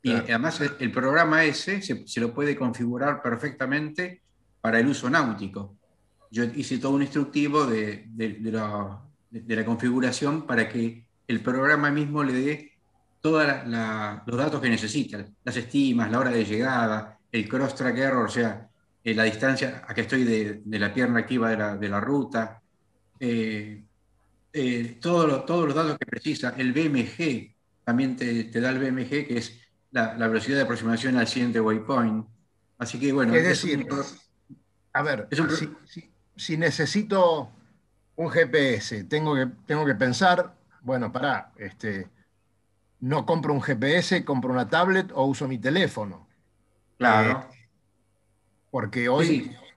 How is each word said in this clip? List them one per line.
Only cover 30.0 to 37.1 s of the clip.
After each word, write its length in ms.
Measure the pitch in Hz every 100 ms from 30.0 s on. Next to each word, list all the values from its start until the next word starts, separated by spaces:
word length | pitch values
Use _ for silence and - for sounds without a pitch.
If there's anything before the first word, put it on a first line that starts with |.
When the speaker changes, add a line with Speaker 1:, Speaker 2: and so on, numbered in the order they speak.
| 110 113
Speaker 1:
la 100 | 113
velocidad 300 | 113 113 139
de 60 |
aproximación 520 | 123 117 113 117 131 127
al 100 | 113
siguiente 340 | 127 123 113
waypoint. 680 | 110 107 110 135 113 110 107 - _ _ _ _
Así 240 | 117 123
que, 100 | 139
bueno, 240 | 139 117
Speaker 2:
Es 120 | 135 165
Speaker 1:
es 180 | -
un 60 | 175
Speaker 2:
decir, 160 | 143 123
Speaker 1:
pro-, 180 | 139 139 - _ _ _ - _ _ _
Speaker 2:
a 100 | 131
ver, 260 | 147 127 107
Speaker 1:
es 100 | 147
un 60 | 156
pro- 100 | 151
Speaker 2:
si, 160 | 156 - -
si, 260 | 170 - _ _ -
si 200 | - 160
necesito 880 | 165 - 151 208 208